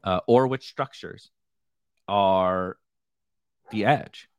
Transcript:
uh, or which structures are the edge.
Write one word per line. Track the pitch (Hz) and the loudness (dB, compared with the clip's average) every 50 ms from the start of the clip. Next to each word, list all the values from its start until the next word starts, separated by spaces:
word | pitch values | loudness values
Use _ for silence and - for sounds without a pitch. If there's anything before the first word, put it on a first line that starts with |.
| - | -2
uh, | 98 92 90 - - | -2 -4 -2 2 2
or | 117 127 135 | 4 4 4
which | 127 131 127 - - | 0 -4 -8 -10 -14
structures | - - 135 - - - - - - - - _ _ _ _ _ _ _ _ _ _ _ _ _ _ _ _ | -10 -10 -10 -10 -10 -18 -18 -18 -18 -20 -20 _ _ _ _ _ _ _ _ _ _ _ _ _ _ _ _
are | - 101 101 98 95 95 95 92 92 92 92 92 92 - _ _ _ _ _ _ _ _ _ _ _ _ _ _ _ _ _ _ - | -4 0 2 2 4 4 2 2 0 0 -2 -4 -6 -8 _ _ _ _ _ _ _ _ _ _ _ _ _ _ _ _ _ _ -8
the | - 107 101 | -6 -2 2
edge. | 127 147 123 - - - - - _ _ | 2 2 0 -2 -12 -20 -20 -20 _ _